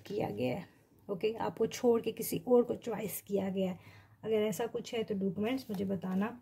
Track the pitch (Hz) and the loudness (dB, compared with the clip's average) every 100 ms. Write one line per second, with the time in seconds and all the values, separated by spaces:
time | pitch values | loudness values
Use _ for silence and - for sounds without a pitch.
0 | - 208 - 208 254 208 - - _ - | -6 -2 -2 0 -2 -2 -8 -20 _ -14
1 | - 190 220 226 214 - 226 - 240 226 | -8 -2 -2 0 -2 0 -2 2 4 4
2 | 226 - - 165 - 240 233 214 226 202 | 2 -4 -2 -2 4 6 6 0 -4 -4
3 | 208 - - 196 190 190 185 180 - - | -4 -6 -2 0 0 0 0 -2 -12 -20
4 | - - 220 214 214 214 226 233 - 233 | -20 -10 0 2 2 0 -4 -4 -4 -4
5 | 214 196 190 196 214 262 240 190 196 185 | -2 0 0 0 0 -2 -4 -4 -2 -2
6 | 185 190 220 247 | -2 0 0 -4